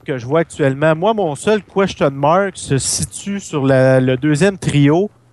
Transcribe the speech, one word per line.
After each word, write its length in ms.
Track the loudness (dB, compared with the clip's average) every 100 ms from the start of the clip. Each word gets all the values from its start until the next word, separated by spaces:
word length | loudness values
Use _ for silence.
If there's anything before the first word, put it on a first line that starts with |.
que 140 | -8 -8
je 80 | -2
vois 140 | -2
actuellement. 540 | -2 -2 -2 2 0
Moi, 200 | 2 0
mon 200 | 0 -2 -2
seul 260 | -2 -2
question 480 | -2 -2 -2 0 -2
mark 420 | 0 2 2 0
se 240 | -6 -4 -2
situe 600 | -2 -6 -8 -10 -10 -10
sur 240 | -6 -2
la, 360 | 2 4 4 4
le 160 | 2 0
deuxième 420 | 0 2 0 0
trio, 520 | -2 2 4 4 0 -6 _